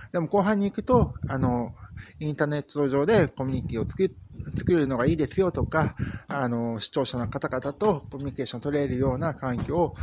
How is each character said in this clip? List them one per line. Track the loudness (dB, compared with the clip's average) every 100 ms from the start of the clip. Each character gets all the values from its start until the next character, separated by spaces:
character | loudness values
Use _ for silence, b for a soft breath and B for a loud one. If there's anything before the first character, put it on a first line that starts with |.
| B
う。 |
で | -2
も | 2
後 | 2
半 | 4 2
に | 0
行 | -2
く |
と、 | 4 4 4 0 -4
あ | 0
の、 | 2 0 -2 -10 B B B B
イ | -4
ン | 0
タ | 0
ー |
ネ | 0
ッ |
ト | -4 -2 0
上 | 2 4
で | 4 4
コ | 0 -4
ミ |
ュ | -2
ニ |
テ | -4 -4
ィ | -4
を |
作 | -2 -2
っ-、 | -2 -18 -14 -8 -4
作 | 2
る | 2 2
の | 2
が | 2
い |
い | 2
で | 0
す | 2
よ | 2
と | 2 0
か、 | 2 0 -2 B B B
あ | -2 0
の、 | 0 -2 -4
視 | -2
聴 | -2 -2
者 | -2
の | -4
方 | -4 -4
々 | -4 -4
と | 0 2 0 -4
コ | -8
ミ |
ュ | -6
ニ |
ケ | -6
ー | -6
シ | -6
ョ |
ン |
取 | -2 0
れ | 0
る | 0
よ | 0 0
う |
な | -2
環 | -4 -4 -4
境 | -2 0
を | 0 0